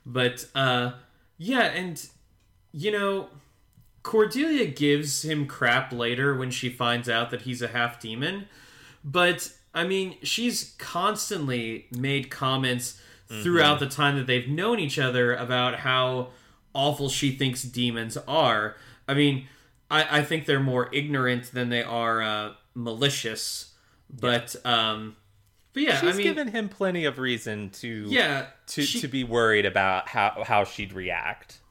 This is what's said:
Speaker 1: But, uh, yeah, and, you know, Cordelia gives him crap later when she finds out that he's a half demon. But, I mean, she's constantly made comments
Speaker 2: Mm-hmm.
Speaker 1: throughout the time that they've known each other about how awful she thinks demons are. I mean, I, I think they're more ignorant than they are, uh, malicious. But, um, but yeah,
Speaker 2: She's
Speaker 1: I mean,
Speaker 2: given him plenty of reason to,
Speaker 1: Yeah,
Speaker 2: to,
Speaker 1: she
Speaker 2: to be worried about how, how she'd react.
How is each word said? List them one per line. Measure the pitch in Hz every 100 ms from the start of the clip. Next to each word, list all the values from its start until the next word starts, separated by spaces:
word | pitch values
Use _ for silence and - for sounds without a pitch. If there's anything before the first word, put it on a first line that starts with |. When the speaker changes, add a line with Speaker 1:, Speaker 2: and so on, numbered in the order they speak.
| 127
Speaker 1:
But, | 127 123 123 -
uh, | 135 135 123 123 - - _ _ -
yeah, | 180 262
and, | 196 175 185 151 - _ _ _ _ _ _
you | 147 202
know, | 208 202 196 - - _ _ _ _ _ _
Cordelia | - 220 214 254 320 294 180
gives | 135 147 143 151 -
him | 156 151 135
crap | - 123 123 131
later | 120 120 120 139 131
when | 131
she | 123 127
finds | 123 120 120 120
out | 117 120
that | 123
he's | 127 120
a | 117
half | 120 120 -
demon. | 113 110 156 196 196 - - - - - 143
But, | 170 180 180 - - _
I | 165 180
mean, | 190 185 -
she's | - - 240 - - -
constantly | - 175 196 208 - 190 139 123 113 107 -
made | 123 135 139 131
comments | - 131 131 131 123 123 - - - -
Speaker 2:
Mm-hmm. | 110
Speaker 1:
throughout | 175 170 147 143
the | 135
time | - 143 139
that | 127
they've | 123 120
known | 151 208 233
each | 147 147
other | 127 123 120 123
about | 120 127 123 120
how | 135 127 127 127 123 - _ _ _
awful | 139 143 143 139
she | - 139
thinks | 135 135 123
demons | 123 123 123 117 113 123 -
are. | 156 131 110 107 - - - -
I |
mean, | 139 143 131 - - _ _ -
I, | 151 151 151
I |
think | 143 160 147
they're | 139
more | 135 127 123
ignorant | 139 147 139 123 123 123
than | 127 120
they | 120
are, | - 117 117 113
uh, | 110 107 107 - _
malicious. | 120 117 113 139 139 113 110 - - - _ _ _ _
But, | 123 123 120 120 - 127
um, | 117 110 107 110 - _ _ _ _ _
but | 269
yeah, | 294 -
Speaker 2:
She's | 349 392
Speaker 1:
I |
mean, |
Speaker 2:
given | 392 302 262
him | 226 208
plenty | - 190 180 151
of | 127
reason | 127 117 113 104 98 -
to, | 120 110 104
Speaker 1:
Yeah, | 135 170 139 - - -
Speaker 2:
to, | -
Speaker 1:
she | 143 233
Speaker 2:
to | 139
be | 131
worried | 120 117 113 107 101
about | 98 95 92 -
how, | 120 101 -
how | 110 107
she'd | 98 - 98
react. | 95 92 85 78 - - - _